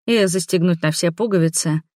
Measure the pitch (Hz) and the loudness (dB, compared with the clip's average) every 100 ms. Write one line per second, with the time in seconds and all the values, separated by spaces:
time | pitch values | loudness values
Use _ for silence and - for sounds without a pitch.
0 | - 233 190 185 - 185 180 165 156 156 | -2 2 2 0 -2 0 2 0 -2 0
1 | 170 165 226 190 160 - 165 156 - | -2 -2 -2 2 0 0 -2 -4 -6